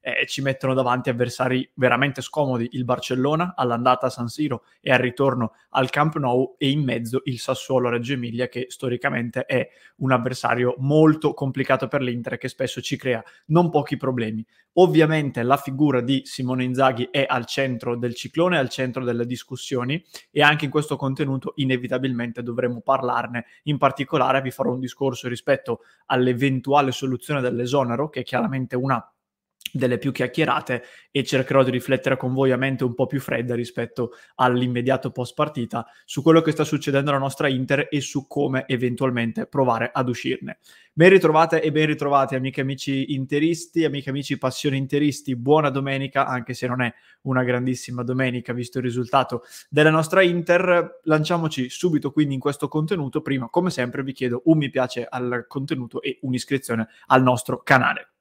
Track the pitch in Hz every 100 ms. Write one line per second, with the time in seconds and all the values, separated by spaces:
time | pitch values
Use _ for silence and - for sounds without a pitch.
0 | - - 139 - 135 135 131 131 123 127
1 | 131 120 120 - 127 127 131 - 123 120
2 | 139 131 - - 139 123 117 - 123 123
3 | - 127 135 156 180 - 127 117 127 127
4 | 127 - 120 - 151 120 _ _ - 127
5 | 127 120 139 127 113 _ _ - 131 -
6 | 156 156 139 123 131 - 139 143 135 117
7 | 117 127 - 120 - 131 - 131 123 120
8 | 117 139 120 117 123 123 123 - 131 123
9 | 143 127 120 127 - 131 - _ - _
10 | 135 127 120 127 120 120 123 127 135 151
11 | 156 156 151 - 139 131 131 131 127 147
12 | 127 120 113 123 131 - 131 - - 127
13 | 131 117 - - - 160 175 151 139 139
14 | 131 127 110 110 113 _ _ - 180 156
15 | 156 156 143 123 117 135 - 135 151 127
16 | 123 135 - - 127 127 127 127 131 120
17 | 123 147 - 127 113 - 135 120 123 120
18 | 120 117 127 - 180 175 127 - 127 123
19 | 123 117 120 123 - 127 - 131 123 151
20 | _ - _ 147 147 151 147 151 147 135
21 | 139 131 143 135 - - 135 127 123 127
22 | 131 120 120 117 120 120 123 120 - 135
23 | 123 120 117 120 - - - 143 139 -
24 | 135 156 127 135 131 - 135 127 127 -
25 | 135 120 127 120 - 135 - 117 _ _
26 | _ 131 127 120 139 131 135 143 139 120
27 | 131 127 - 147 123 120 123 143 127 117
28 | 156 - 123 123 - 135 127 127 135 123
29 | - _ _ _ _ _ - - 123 123
30 | 139 - 123 - 147 147 - 123 - -
31 | _ 143 131 135 135 135 131 123 123 131
32 | 131 131 127 131 135 123 135 131 127 117
33 | 131 139 - 127 123 120 120 - 120 -
34 | 117 - - - 127 123 123 120 120 131
35 | 131 120 123 - 151 147 117 120 117 _
36 | _ - 143 165 160 151 151 143 143 139
37 | 139 139 135 - 151 131 127 139 - 147
38 | 135 143 131 - 139 131 131 131 123 120
39 | 135 123 117 113 220 139 127 113 117 -
40 | 127 120 135 127 131 - _ - _ -
41 | 175 190 165 156 165 160 156 151 156 151
42 | 147 139 135 135 131 139 135 139 - 135
43 | 135 139 135 147 160 165 - 170 156 139
44 | 135 135 139 139 131 - 151 135 135 143
45 | 147 135 - 123 123 151 147 135 139 135
46 | 135 135 139 127 117 127 131 123 120 -
47 | _ _ 139 127 123 123 127 123 - 123
48 | 123 127 131 123 117 120 120 131 123 120
49 | 120 139 127 120 - - - 143 156 156
50 | 156 190 180 175 170 175 180 175 170 -
51 | - 156 151 175 160 143 123 - 180 151
52 | 143 151 147 135 147 139 143 151 156 196
53 | 139 156 151 139 120 175 180 147 123 127
54 | 135 131 127 120 - 160 139 131 127 -
55 | 117 127 123 123 117 143 139 143 120 131
56 | 143 131 135 127 - 139 - 117 110 _
57 | _ 131 127 123 - - - 135 123 -
58 | - _